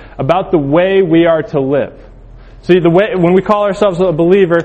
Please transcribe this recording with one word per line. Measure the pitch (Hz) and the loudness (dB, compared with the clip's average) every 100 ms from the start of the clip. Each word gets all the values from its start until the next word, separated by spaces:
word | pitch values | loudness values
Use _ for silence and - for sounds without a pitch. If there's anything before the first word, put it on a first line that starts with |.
| - - | -16 -6
about | 135 175 190 | -2 -2 -2
the | 175 | -2
way | 139 156 185 196 | 0 0 2 0
we | 185 165 170 | 2 2 2
are | 160 | 0
to | 156 147 | -2 -4
live. | 135 139 104 - - - - - - - | -2 -2 -4 -10 -20 -20 -20 -20 -20 -8
See, | - 180 | 0 2
the | 165 | 2
way, | 175 214 185 | 0 0 0
when | 170 | 0
we | 185 | 0
call | 190 208 | 0 -2
ourselves | 208 185 208 170 | -2 -2 -2 0
a | 185 | -2
believer, | 156 170 196 180 170 | 0 2 2 2 0